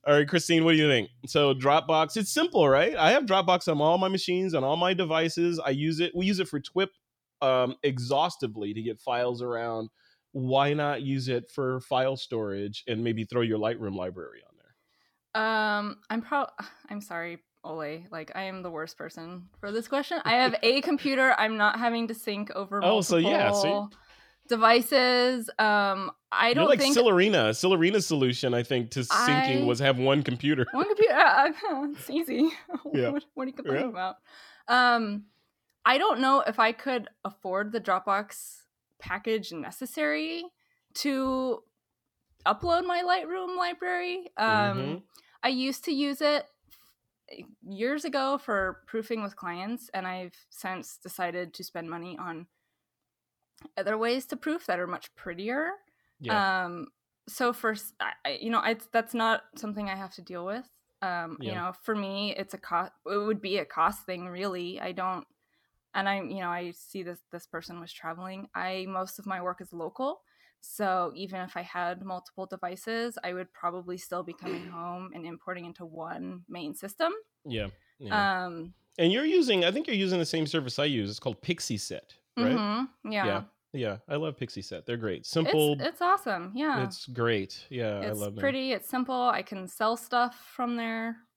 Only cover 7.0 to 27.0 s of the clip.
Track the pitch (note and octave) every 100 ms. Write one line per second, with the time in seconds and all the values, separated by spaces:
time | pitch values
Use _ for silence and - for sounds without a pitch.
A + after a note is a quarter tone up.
7 | _ _ _ _ C3+ B2+ B2+ C3 C#3+ C3
8 | A#2+ C#3 F3 - B2 G#2+ G#2 G#2+ A2+ G#2+
9 | - A#2+ B2 A#2+ B2 A#2 A#2 A2+ A2+ _
10 | _ _ _ C#3 B2+ C3+ C#3+ D3 D3 C3+
11 | C#3 C3+ B2+ B2 A#2 - C3 B2+ - B2+
12 | C3 C3+ - A#2 G#2+ G2 G#2 G#2+ - A2
13 | A#2 A2 G#2+ A#2+ A#2 G#2+ G#2+ A2+ G#2+ F#2+
14 | F#2 F2+ C#2 A1+ _ _ _ _ _ _
15 | _ _ _ A3 A3 A3 G#3+ G#3 G#3 -
16 | _ A3+ A3+ D4 - - G3+ - - G#3
17 | G#3 E3+ E3+ E3+ _ _ - D#3+ D3 D#3+
18 | F#3 E3 D#3 - F#3+ F#3+ F3+ E3 D#3+ -
19 | D#3+ E3+ E3 F3+ F3+ _ G3+ A3 A3+ C#4
20 | C#4+ E4+ - A#3+ B3+ A3+ A3+ C4+ C#4 C#4+
21 | C#4+ C4+ C4 - A3 A3 G#3 A3+ A#3+ A#3
22 | A3+ A3+ - G3+ G#3 - G3 G3+ F3+ G#3
23 | E3+ E3+ F3 - G#2+ G2+ G2 G3+ G#3 -
24 | _ - - _ - A3+ A3 A#3+ B3 C#4
25 | B3+ B3 B3 B3+ A3 - G#3+ G#3 G3+ G3
26 | F#3+ - _ - A3+ B3+ D#4+ C4 C4+ C#4